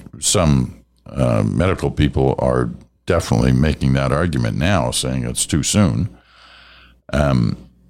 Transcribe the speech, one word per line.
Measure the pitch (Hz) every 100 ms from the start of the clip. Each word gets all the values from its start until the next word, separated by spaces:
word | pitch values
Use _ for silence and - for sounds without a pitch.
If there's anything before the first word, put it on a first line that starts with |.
| - -
some, | - 101 80 67 62 - _ _ -
uh, | 67 62 57 52
medical | 50 92 87 71
people | 67 73 69 67 -
are | 64 64 60 - - _ -
definitely | 85 - 57 64
making | 64 78 - 67
that | 67 67
argument | 71 87 67 57 82
now, | 82 95 60
saying | - 65 64
it's | 60 - -
too | -
soon. | - 104 90 55 55 - _ - - - - - - _ -
Um, | 73 73 64 55 - - _ _